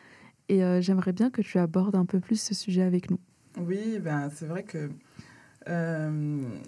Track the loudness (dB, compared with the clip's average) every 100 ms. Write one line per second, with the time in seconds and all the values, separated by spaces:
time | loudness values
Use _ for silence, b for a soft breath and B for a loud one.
0 | b b b b 0 2 4 2 2 2
1 | 2 2 2 0 0 2 2 2 2 4
2 | 2 2 0 -2 -2 -6 0 2 4 2
3 | 2 -2 -4 _ _ -8 -4 -2 -2 -4
4 | -2 -2 -2 -6 -8 -8 -6 -8 -8 -10
5 | b b b b b b -6 -4 -2 -2
6 | -2 -2 -2 -4 -6 -10